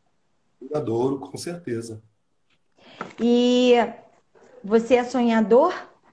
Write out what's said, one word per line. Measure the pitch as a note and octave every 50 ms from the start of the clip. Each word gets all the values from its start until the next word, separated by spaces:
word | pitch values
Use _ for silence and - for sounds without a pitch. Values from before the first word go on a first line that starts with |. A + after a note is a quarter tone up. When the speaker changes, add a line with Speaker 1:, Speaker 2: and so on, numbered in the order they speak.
| _ _ _ _ _ _ _ _ _ _ _ -
Speaker 1:
Duradouro, | B2+ C3+ D3+ D3 B2+ G#2+ A2+ A#2 C3 C3+ C#3+ C3+
com | - - -
certeza. | - - F3 F3 E3+ - B2 A#2 A2+ A2+ A2+ A2 G#2+ - _ _ _ _ _ _ _ _ _ _ _ _ _ _ _ _ - - - - - - -
Speaker 2:
E | A3+ A#3+ A#3+ A#3+ B3 B3 B3 B3 B3 B3 A#3+ A#3+ G#3+ - A3+ - - _ _ _ _ _ _ _ _ - - - -
você | F#3+ A3+ A3+ A3+ - B3+
é | A#3+ A#3+
sonhador | B3 - B3+ A#3+ A#3 A3+ A3 A3 G3 A3+ B3+ D#4 F4+ F4 - - - _ _ _ _